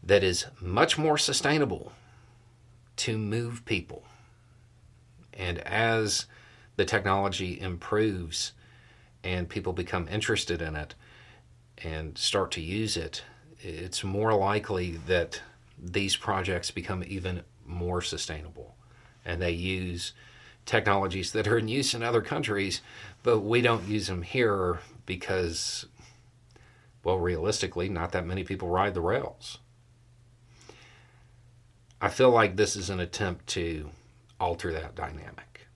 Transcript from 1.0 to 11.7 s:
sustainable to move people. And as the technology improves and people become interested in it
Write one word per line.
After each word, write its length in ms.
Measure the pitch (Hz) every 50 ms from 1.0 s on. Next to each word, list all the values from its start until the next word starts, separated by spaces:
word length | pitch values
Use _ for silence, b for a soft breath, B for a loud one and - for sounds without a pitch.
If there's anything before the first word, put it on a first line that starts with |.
| 151 160 151 143
sustainable 720 | - - 135 - - 139 151 156 143 123 92 85 - - b b b b b b b b b b b b b b - - - - - - _
to 220 | - - - 110 110
move 460 | 107 101 107 117 120 120 117 113 -
people. 400 | - 113 90 78 - - - - b b b b b b b b b b b b b b - - - - - - - - - - - -
And 260 | - 95 87 87 -
as 680 | - - 95 107 113 113 113 113 110 104 95 - - B B B B B B B B B B
the 80 | - 101
technology 760 | - - 104 98 101 95 98 98 98 92 - 98 90 87 -
improves 920 | 92 92 90 87 - - - 104 110 110 98 92 85 82 82 - - - - b b b b b b b b b b b b b -
and 240 | 92 92 90 87 85
people 240 | - 104 90 92 90
become 340 | 85 85 - - 92 85
interested 560 | 76 92 107 110 - 113 98 - - 87 82 82
in 140 | 80 78
it 180 | 76 76 - - B B B B B B B B B B B - - - -